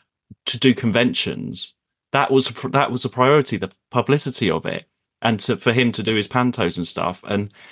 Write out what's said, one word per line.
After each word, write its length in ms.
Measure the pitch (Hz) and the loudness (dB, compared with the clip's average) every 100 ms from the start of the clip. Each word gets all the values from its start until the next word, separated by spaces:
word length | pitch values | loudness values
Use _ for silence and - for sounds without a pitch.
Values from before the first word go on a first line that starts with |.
| _ _ - - - | _ _ -20 -12 -8
to 120 | 117 | 0
do 160 | 135 | 2
conventions. 1000 | 120 120 104 123 - - 65 - 92 - - _ _ _ | 2 2 2 2 0 -4 -6 -8 -10 -12 -16 _ _ _
That 180 | 135 143 | 0 2
was 180 | 135 131 | 2 0
a 60 | |
pr-, 140 | - 131 | -4 -2
that 220 | 135 143 | 0 0
was 140 | 123 | -2
a 60 | 123 | -4
priority, 480 | - 127 151 135 110 | 2 4 4 2 -4
the 120 | 95 _ _ | -6 _ _
publicity 600 | 127 113 147 139 - 101 | -2 2 0 0 -2 0
of 140 | 80 - | 0 -4
it, 200 | - - _ _ _ | -8 -10 _ _ _
and 180 | 117 110 | 0 0
to, 160 | - 107 | 0 0
for 160 | 123 | 2
him 200 | 117 120 | 2 2
to 100 | 110 | 0
do 120 | 107 | -2
his 120 | 110 101 | -2 0
pantos 480 | 127 123 120 90 87 | 0 0 0 -2 -2
and 100 | 82 | -6
stuff. 360 | - 87 90 - | -4 -6 -6 -4
And 240 | 101 101 - - | -4 -4 -10 -20